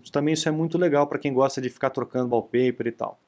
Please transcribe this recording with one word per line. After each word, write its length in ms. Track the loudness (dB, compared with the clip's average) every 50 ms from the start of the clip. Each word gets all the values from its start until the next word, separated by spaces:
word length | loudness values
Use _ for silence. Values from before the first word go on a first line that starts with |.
| -6 -6
Também 260 | -2 0 0 0 0
isso 120 | 0 0
é 60 | 0 0
muito 240 | 0 -2 0 0
legal 280 | 2 2 4 4 4 2
pra 140 | 2 0 -4
quem 140 | -4 0 2
gosta 260 | 2 2 2 2 -2
de 100 | -6 -6
ficar 200 | -4 -2 -2 -2
trocando 420 | -2 -2 -6 -4 -2 -2 -2 0 0
wallpaper 540 | 0 0 0 0 2 2 2 0 -2 -4
e 40 | -6 -4
tal. 260 | -4 -6 -8 -8 _ _